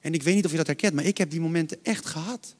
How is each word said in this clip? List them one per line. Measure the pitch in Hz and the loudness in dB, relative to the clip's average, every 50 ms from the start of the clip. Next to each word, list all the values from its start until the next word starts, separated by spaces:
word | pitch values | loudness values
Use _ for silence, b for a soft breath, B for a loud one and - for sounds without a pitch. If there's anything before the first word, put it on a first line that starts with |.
En | _ 151 160 | _ -2 -2
ik | 156 135 | 0 2
weet | 160 185 | 4 4
niet | 202 190 | 4 4
of | 180 | 2
je | 147 | 0
dat | 160 160 | 0 0
herkent, | - 147 - - 208 160 | 0 -2 2 2 2 2
maar | 143 147 | 2 2
ik | 165 202 - | 0 2 2
heb | 196 151 | 0 0
die | 143 165 | 0 -2
momenten | 165 160 165 170 160 151 - - _ | -2 0 2 0 0 0 -4 -8 _
echt | - 220 - - | -4 -4 -2 -4
gehad. | - - 156 160 202 247 233 - - - _ | -8 -8 -6 -6 -6 -8 -8 -10 -16 -20 _